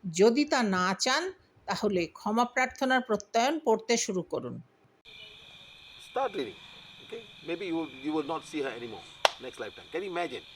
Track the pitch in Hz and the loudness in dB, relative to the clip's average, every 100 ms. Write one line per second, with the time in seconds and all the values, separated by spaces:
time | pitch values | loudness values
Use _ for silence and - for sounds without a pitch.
0 | 190 160 208 233 294 277 220 185 180 190 | -6 6 6 8 4 4 4 4 2 2
1 | 269 277 359 381 _ _ - 196 214 185 | 2 2 0 -8 _ _ -6 0 2 2
2 | 165 - 214 220 240 - 254 - 254 262 | 0 -2 0 2 2 2 0 2 2 2
3 | 247 208 - 226 247 311 269 220 - 233 | 2 -2 2 2 2 2 2 2 4 0
4 | - 190 165 147 123 120 - _ _ _ | 2 -2 -2 -4 -4 -10 -14 _ _ _
5 | - - - - - - - - - - | -20 -18 -18 -18 -20 -20 -20 -20 -20 -18
6 | - 254 262 190 117 90 - - - - | -6 -2 0 -2 -6 -8 -18 -20 -20 -20
7 | - 233 214 - 151 170 185 165 156 131 | -14 -14 -14 -16 -8 -6 -2 -2 -2 -4
8 | 143 156 143 156 - 156 135 113 120 101 | -2 0 0 -4 -4 -4 -2 -4 -8 -10
9 | - - - - 127 - 107 - - 160 | -14 -2 -2 -2 -14 -10 -12 -12 -8 -6
10 | 196 170 170 120 - | -4 -4 -4 -6 -12